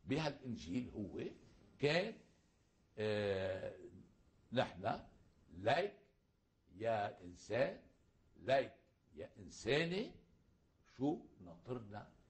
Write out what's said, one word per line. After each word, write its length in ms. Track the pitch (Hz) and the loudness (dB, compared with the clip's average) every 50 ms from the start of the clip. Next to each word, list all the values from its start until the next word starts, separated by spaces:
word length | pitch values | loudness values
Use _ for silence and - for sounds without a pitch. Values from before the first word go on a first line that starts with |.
| - | -2
بهالإنجيل 880 | - 135 156 156 147 135 - 131 123 107 - - 85 90 123 110 - | 0 0 2 2 0 -2 -4 -6 -6 -6 -6 -4 -2 -2 -2 -2 -2
هو 340 | - 113 98 80 - - 170 - - - - - - - - - - - | -4 -6 -6 -4 -4 -4 -6 -6 -8 -12 -18 -20 -20 -20 -20 -20 -2 2
كان، 360 | 139 143 160 180 202 226 - - - - - _ _ _ _ _ _ _ _ _ _ _ _ 110 | 4 4 4 4 2 0 -4 -10 -16 -20 -20 _ _ _ _ _ _ _ _ _ _ _ _ 0
آه، 760 | 107 107 104 104 104 101 98 95 95 92 95 95 104 104 - - - - - - - - - - - - - - - - | 2 2 4 4 4 2 2 2 2 0 0 -2 -4 -6 -6 -8 -12 -14 -16 -18 -18 -20 -20 -20 -20 -20 -20 -20 -10 0
نحن 480 | 117 127 - - - - 101 113 - - - - - - - - - - - - 85 87 | 2 2 2 2 0 -2 0 0 0 -2 -4 -12 -20 -20 -20 -20 -20 -20 -20 -16 -10 0
ليك 380 | 101 113 143 170 202 208 - - - - _ _ _ _ _ _ _ _ _ _ _ - 87 | 2 4 4 4 4 0 -2 -10 -20 -20 _ _ _ _ _ _ _ _ _ _ _ -16 -8
يا 480 | 95 110 117 113 104 101 92 - - 87 | -2 2 2 2 2 2 0 -4 -8 -12
إنسان، 560 | 90 85 - - - 107 123 143 185 214 - - - - _ _ _ _ _ _ - - - | -14 -14 -12 -6 0 2 2 2 2 0 -6 -14 -20 -20 _ _ _ _ _ _ -20 -20 -6
ليك 300 | 90 110 135 135 123 - - - - _ _ _ _ - - | 2 4 4 4 4 2 -4 -16 -20 _ _ _ _ -18 -14
يا 160 | 80 78 - - 107 | -12 -12 -12 -12 -14
إنسانة، 720 | 95 76 - - - 110 139 156 170 170 180 202 269 359 - - - - - - _ _ _ _ _ _ _ _ _ - - | -14 -14 -12 -2 2 4 4 4 4 2 0 0 -2 -4 -8 -14 -20 -20 -20 -20 _ _ _ _ _ _ _ _ _ -18 -4
شو 220 | 120 131 151 180 233 - - - - 90 | 0 0 0 0 0 -4 -12 -18 -18 -16
ناطرنا 640 | 87 85 - - - 123 120 107 101 104 104 - - - - - | -16 -16 -12 -8 -8 -8 -6 -8 -10 -10 -12 -12 -14 -18 -20 -20